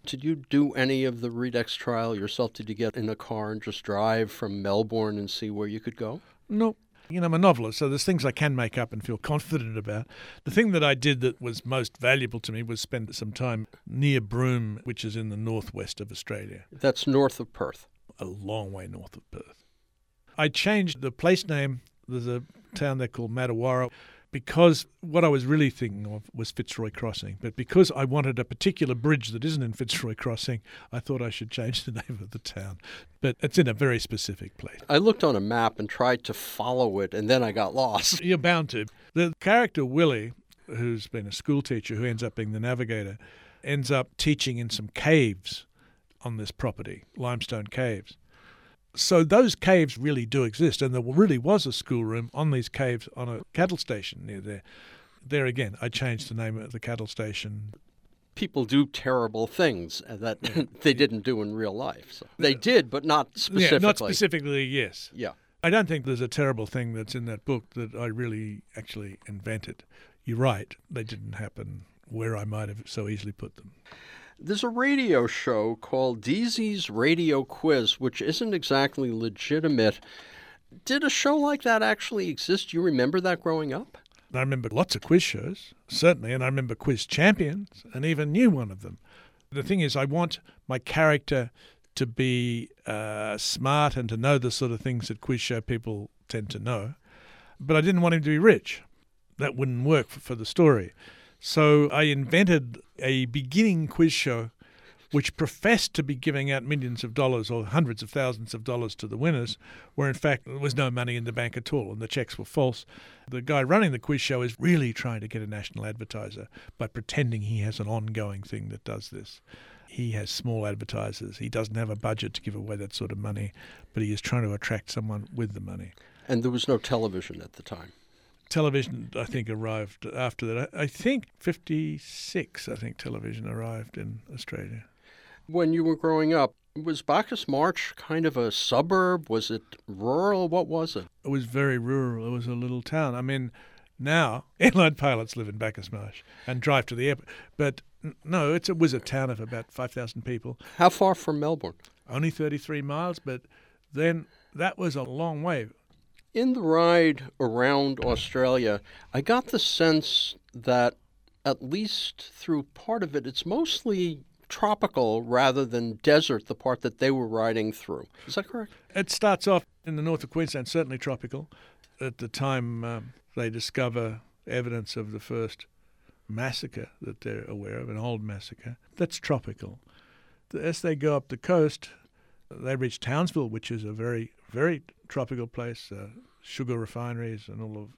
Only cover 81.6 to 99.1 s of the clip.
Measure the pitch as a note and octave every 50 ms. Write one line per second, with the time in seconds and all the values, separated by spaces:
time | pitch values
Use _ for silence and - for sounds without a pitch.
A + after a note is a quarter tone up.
81.6 | - A#3+ A3+ G#3+ A3 A3 G#3+ - - - A#3 G3+ F#3 E3+ C3+ - - - F#3+ G3
82.6 | - - D#3+ E3+ F#3 F3 C#3+ B2+ B2 C#3+ F3 F#3 F3+ F#3 F3 E3 - E3 D#3+ D#3+
83.6 | D#3 C#3 B2+ G3 C4 - - - _ _ _ _ _ - - B2+ C3+ C3+ C3+ B2+
84.6 | A#2 A2 G#2+ C#3 F#3 - - - - - E3 F3+ - - - G2+ - F3 G3 -
85.6 | - - - _ _ - - - D#3 F3 E3+ A#2+ A2 A2+ C3 C3 B2+ C3 C3+ C3+
86.6 | C3 A#2 A2+ - - D3 B2 G#2+ - - - C#3+ E3 G#3+ G3+ - D#3+ C#3+ E3+ G3+
87.6 | G3+ - - - - - - C3+ D3 E3 D#3+ D3 D3+ D3 D#3 A3+ B3+ A3 D#3 B2+
88.6 | A2+ G2 F#2+ G2 F#2 F2+ F2+ - _ - - - - - _ _ _ - - -
89.6 | - F3 G3 F#3 D#3 C3 C#3 C3+ C#3 C#3 C#3+ F3 F3 E3 - - _ - - _
90.6 | _ - B2+ B2+ - - - D#3 D#3+ D#3 D3+ C#3 - - C#3+ B2+ A#2+ A#2+ _ _
91.6 | - - _ _ _ _ - - C3+ A#2 A#2 - C3 B2+ B2 B2 B2 A#2+ A#2 A#2
92.6 | A2 - _ _ - A2+ G#2+ G#2+ A2 G#2+ G#2+ G#2+ G#2+ G#2+ G#2 G#2+ - - - A2+
93.6 | C3 C3+ C#3+ D3 D3 C#3+ - C3 A#2+ G#2+ A2+ A2+ B2 C#3+ D3 C3 B2+ A#2+ - -
94.6 | C3+ A#2+ A#2 G#2+ - C3 B2 A#2 G#2+ - A2 - - - B2+ A2+ - - A#2+ A2+
95.6 | - - A#2+ A2+ - A2+ G#2+ G2+ G#2 - _ _ _ - - A2 G#2 - - G#2
96.6 | G#2 A#2+ A#2+ G2+ G2+ C3 D#3 - _ _ - - - - - - - - - -
97.6 | C3 C#3+ D#3+ D#3 D#3+ G3 F#3 F3 E3+ E3+ E3+ E3 C#3+ D3+ D3+ D3+ G3 A3 E3+ -
98.6 | - - - - - _ _ _ _ _